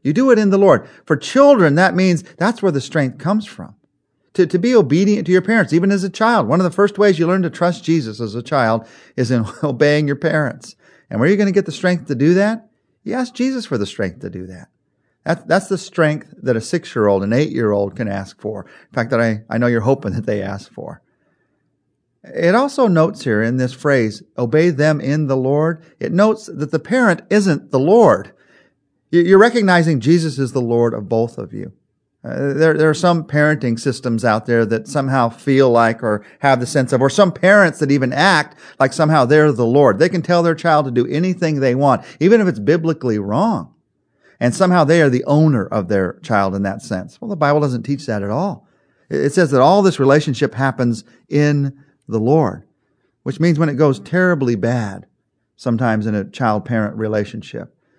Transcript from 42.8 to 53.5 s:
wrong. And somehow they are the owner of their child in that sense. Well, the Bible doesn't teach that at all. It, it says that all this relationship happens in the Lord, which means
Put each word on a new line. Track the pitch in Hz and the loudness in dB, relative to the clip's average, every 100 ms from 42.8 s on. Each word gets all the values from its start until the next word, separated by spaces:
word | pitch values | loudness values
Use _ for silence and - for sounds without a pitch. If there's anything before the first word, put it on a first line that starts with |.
| 160 160 127 107 | 0 -4 -2 -4
wrong. | 98 123 226 151 78 _ _ _ _ _ _ _ | -2 -2 -2 -4 -8 _ _ _ _ _ _ _
And | 123 113 | -4 0
somehow | 185 180 143 | 2 4 4
they | 170 | 4
are | 143 | 4
the | 123 - | 2 0
owner | 147 156 123 - | 2 2 2 -2
of | 107 90 | -4 -2
their | 101 92 - | -2 -2 -6
child | - 104 98 98 | -2 0 0 -2
in | |
that | 98 98 | -6 -8
sense. | - 92 87 - | -8 -10 -10 -14
Well, | 226 | -12
the | 175 | -2
Bible | 143 147 | 0 2
doesn't | 147 120 | 0 -4
teach | 113 135 - | -6 -8 -6
that | 107 | -6
at | 101 | -4
all. | 120 196 127 _ _ _ _ _ | -4 -6 -8 _ _ _ _ _
It, | 143 | -2
it | 143 | 0
says | 185 156 | 0 2
that | 131 | 4
all | 143 202 | 4 4
this | 190 139 | 2 2
relationship | 135 147 147 123 139 | 2 2 2 -2 -4
happens | 123 135 131 120 113 - _ _ | -2 -4 -2 -4 -4 -10 _ _
in | 147 147 147 139 139 _ _ - | 0 0 0 -4 -8 _ _ -8
the | 110 | -4
Lord, | 113 160 113 95 - _ _ _ _ _ | 2 2 0 -6 -16 _ _ _ _ _
which | - 143 | -12 -2
means | 170 | 0